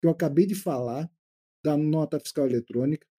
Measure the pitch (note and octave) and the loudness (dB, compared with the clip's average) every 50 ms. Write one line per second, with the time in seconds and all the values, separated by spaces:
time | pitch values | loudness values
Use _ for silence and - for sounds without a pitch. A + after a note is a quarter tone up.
0 | - E3+ E3 E3 F3 D#3 C#3+ D#3 F#3 F#3+ G#3 F3+ - F#3 D3+ B2+ B2 A#2+ A#2 C3 | 4 2 2 2 0 0 4 4 4 4 2 -4 -4 -4 -4 -2 -4 -4 -4 -6
1 | D#3+ E3+ _ _ _ _ _ _ _ _ _ _ _ D3+ D3+ D3 D3+ D3+ D3+ D#3+ | -6 -8 _ _ _ _ _ _ _ _ _ _ _ 0 0 2 2 2 2 0
2 | D#3 C#3+ - D3 - - - - C#3+ C3 B2 A#2+ A#2 _ - A#2+ B2+ C#3 D#3 D3+ | 0 0 -2 -6 -6 -6 -4 0 0 2 0 0 -2 _ -4 -2 0 0 -2 -4
3 | _ _ _ | _ _ _